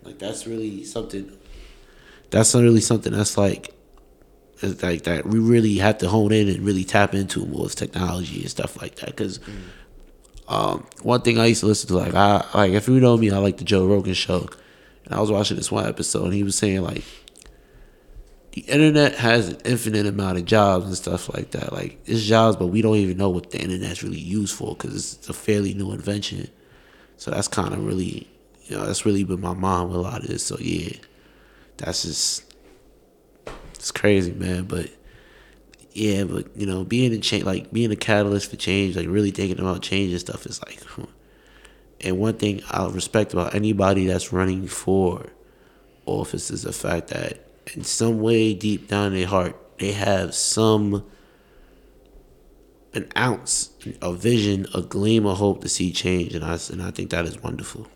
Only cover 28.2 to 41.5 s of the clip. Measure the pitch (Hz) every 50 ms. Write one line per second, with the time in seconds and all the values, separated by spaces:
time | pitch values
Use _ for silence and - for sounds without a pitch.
28.2 | - _ _ _ _ _ _ _ _ - - 101 98 104 98 - - 107 101 98
29.2 | 98 90 95 90 95 87 90 92 92 95 92 87 90 90 90 90 90 95 - -
30.2 | - - 87 85 - - - - - 82 85 85 82 - - - - _ _ _
31.2 | _ _ _ _ _ _ _ _ - _ _ - - - 90 - - 87 76 -
32.2 | - - - - - _ - _ _ - - _ _ _ _ _ _ _ _ _
33.2 | _ _ _ _ _ - - - - - - - - - - - - 104 104 98
34.2 | 92 87 85 95 90 92 92 90 92 98 - 90 82 - - _ _ - - -
35.2 | - - - - - _ - _ _ _ - _ - _ _ - 107 107 101 95
36.2 | 101 87 87 87 - - - - 101 98 95 92 92 - - 123 127 123 113 107
37.2 | 95 - - 104 92 95 95 92 - - - 110 117 113 107 101 - - 110 104
38.2 | 104 101 101 101 - - - - - - 92 98 101 95 87 92 85 85 90 104
39.2 | 104 101 92 - 98 95 90 87 92 92 90 90 - - - 98 101 92 87 87
40.2 | 87 - - - - - - - - - - - - - - - - - - _
41.2 | _ _ _ _ _ _